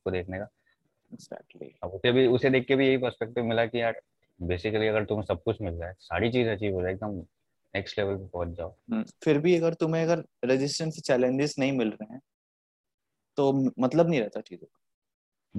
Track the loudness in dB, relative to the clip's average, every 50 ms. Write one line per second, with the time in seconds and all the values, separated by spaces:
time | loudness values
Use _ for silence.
0 | -4 -4 -4 -2 -4 -6 -8 -8 -10 -12 _ _ _ _ _ _ _ _ _ _
1 | _ _ -20 -20 -18 -16 -16 -18 -18 _ -20 -18 -18 -18 -16 _ -12 -12 -8 0
2 | 2 4 6 6 6 6 4 4 4 4 4 2 2 2 2 4 4 4 4 2
3 | 0 -2 -4 -4 -8 -6 -4 -2 0 2 2 2 0 0 0 -2 -2 -2 -2 -4
4 | -10 _ _ _ _ _ _ -8 -4 -4 -2 -2 -2 0 0 2 2 2 2 2
5 | 0 0 -2 -2 -2 -2 -4 -2 -2 -2 -2 -2 -4 -6 -6 -6 -8 -10 -12 -16
6 | -10 -4 -2 0 0 2 2 2 0 0 0 -2 -2 -2 -2 0 -2 -2 -4 -4
7 | -6 -8 -8 -8 -10 -14 _ _ _ _ _ _ _ _ -8 -6 -6 -4 -4 -2
8 | -2 -2 -2 -4 -8 -8 -6 -6 -6 -6 -6 -8 -10 -10 -12 _ _ -6 -6 -6
9 | -6 -8 -12 _ 0 0 2 2 4 2 2 4 2 0 0 0 -2 0 0 0
10 | 0 0 0 -2 -4 -8 _ _ 0 0 2 2 0 -2 -2 -4 -4 -4 -6 -4
11 | -2 0 2 4 4 2 2 0 0 -2 0 -2 0 0 0 0 0 -2 -2 -6
12 | -12 -14 -16 -18 -20 _ _ _ _ _ _ _ _ _ _ _ _ _ _ _
13 | _ _ _ _ _ _ _ 2 2 4 4 2 2 0 0 0 0 2 4 4
14 | 4 4 2 0 0 -2 -6 -10 -12 -12 -16 -20 -20 -20 _ _ _ _ _ _
15 | _ _ _ _ _ _ _ _ _ _ -6